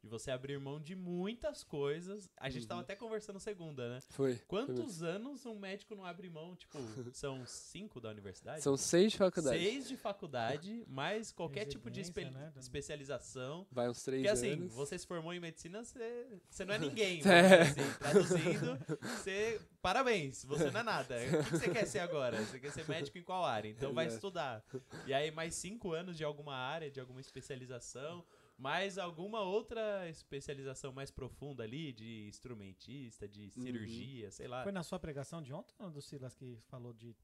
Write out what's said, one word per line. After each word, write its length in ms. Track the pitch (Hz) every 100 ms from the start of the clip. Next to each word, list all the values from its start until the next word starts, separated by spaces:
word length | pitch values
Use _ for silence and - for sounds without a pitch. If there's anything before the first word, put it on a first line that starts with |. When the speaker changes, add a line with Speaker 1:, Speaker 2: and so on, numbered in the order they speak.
Speaker 1:
de 80 | 110
você 220 | 113 -
abrir 300 | 127 135 143
mão 200 | 143 151
de 140 | 151
muitas 680 | 185 180 175 190 233 311 285
coisas. 640 | - 151 143 151 180 208 185 -
A 120 | 135
gente 200 | 127 113
tava 100 | 175
Speaker 2:
Uhum. 60 |
Speaker 1:
até 100 | 175
conversando 460 | 196 233 220 214 196
segunda, 540 | 196 202 165 143 120 123
né? 40 | -
Speaker 2:
Foi, 260 | - 135 120
foi 80 | -
Speaker 1:
Quantos 540 | 190 254 127 247 170
Speaker 2:
mesmo. 60 | 165
Speaker 1:
anos 380 | 185 247 277
um 140 | 240 214
médico 340 | 190 196 - 208
não 80 |
abre 260 | 190 175 185
mão? 240 | 160 160
Tipo, 240 | 180 - 151
Speaker 2:
<laughs> 340 | 117 110 120
Speaker 1:
são 320 | 127 143 135
cinco 560 | 123 - - 165 208 -
da 80 | 113
universidade? 540 | 107 98 92 104 151
Speaker 2:
São 140 | 143 139
seis 340 | - 170 214
de 80 | 214
faculdade. 400 | 190 180 151 120
Speaker 1:
Seis 300 | 180 262 240
de 80 | 262
faculdade, 880 | 220 202 175 127 113 147 175 233 226
mais 460 | 135 147 214 220
qualquer 320 | - 170 139
tipo 260 | 170 135 233
de 80 | -
Speaker 3:
Residência, 300 | 180 180 143
Speaker 1:
espe-, 40 | 131
Speaker 3:
né? 140 | 156 139
Speaker 1:
especialização. 1080 | 127 143 139 151 139 131 - 131 127 160 196
Speaker 2:
Vai 160 | 123 120
uns 100 | 117
três 180 | - 135
Speaker 1:
Porque, 100 | 190
assim, 200 | 208 233
Speaker 2:
anos. 200 | 160 -
Speaker 1:
você 240 | 113 143 185
se 80 |
formou 300 | - 175 160
em 60 | 175
medicina, 420 | 170 160 170 202
você, 560 | 233 269 226 240 262 202 _
você 160 | -
não 100 | 185
é 40 | 208
Speaker 2:
<laughs> 160 | 147
Speaker 1:
ninguém, 260 | 220 202 175 156
Speaker 2:
É. 380 | 175 185 185
Speaker 1:
vamos 100 | 165
dizer 60 | 139
assim, 160 | 139 -
traduzindo, 1000 | 139 185 170 180 160 - - 254 - 156
você, 580 | - 233 190 190 220 214 - _
parabéns, 600 | 180 214 254 214 143 123
você 260 | 127 151 151
não 80 | 160
é 60 |
nada. 320 | 226 175 127 123
O 260 | 120 156
que 60 | 135
que 80 | 160
você 120 | 175
quer 140 | 165 190
ser 120 | 196
agora? 400 | 175 156 127 113
Você 160 | 107 131
quer 100 | 139
ser 180 | 156 156
médico 300 | 160 143 180
em 40 |
qual 200 | 175 185
área? 240 | 165 113 107
Então 240 | 110 139
vai 140 | 139 160
Speaker 2:
Exato. 120 | 113
Speaker 1:
estudar. 460 | 196 180 143 120 - 131 - - 120
E 40 |
aí 200 | 135 156
mais 240 | 156 165 -
cinco 340 | 180 226 185
anos 260 | 160 185 165
de 60 |
alguma 320 | 151 147 147
área, 340 | 135 127 160 156
de 120 | 131
alguma 200 | 127 127
especialização, 1040 | 135 131 127 131 127 127 - 123 147 175 170 - - -
mais 380 | 131 160 196 190
alguma 420 | 180 160 190 226
outra 680 | 190 202 233 233 214 202 175
especialização 840 | 156 - 139 139 143 135 131 139
mais 200 | 127 135
profunda 500 | - 127 - 143 135
ali, 300 | 110 131 156
de 340 | 113 110 113 104
instrumentista, 1000 | 98 - 117 98 92 - 135 123 - 104
de 160 | 101 104 123
Speaker 2:
Uhum. 60 |
Speaker 1:
cirurgia, 680 | 127 123 107 113 127 131 104
sei 160 | - -
lá. 160 | 123
Speaker 3:
Foi 80 | 160
na 100 | 196
sua 160 | 165 185
pregação 420 | 165 139 131 165
de 120 | 139
ontem, 200 | 147 - _
ou 100 | 196
do 100 | 151
Silas, 320 | - 143 127
que 240 | - 131 117 -
falou 260 | 131 120
de 220 | 117 117 110